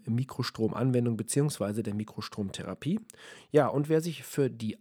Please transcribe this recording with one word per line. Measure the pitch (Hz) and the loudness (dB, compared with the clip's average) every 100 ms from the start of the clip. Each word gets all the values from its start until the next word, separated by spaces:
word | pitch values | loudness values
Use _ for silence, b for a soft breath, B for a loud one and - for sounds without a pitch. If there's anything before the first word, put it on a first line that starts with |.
| - | 0
Mikrostromanwendung | 117 131 - 127 - 110 - 131 123 120 110 | -2 -2 -4 -6 0 0 2 2 4 2 0
beziehungsweise | 110 143 147 - 101 107 | 0 2 2 2 -2 -2
der | 107 | -2
Mikrostromtherapie. | 104 107 - - - 98 - 87 95 135 214 - B B B B | -4 -4 -8 -8 -4 -4 -4 -8 -6 -2 -2 -4 B B B B
Ja, | 147 127 | 4 4
und | 139 147 | 2 2
wer | 156 | 2
sich | 170 147 | 2 -6
für | - - 131 | -6 0 0
die | 117 110 - | 0 -6 -4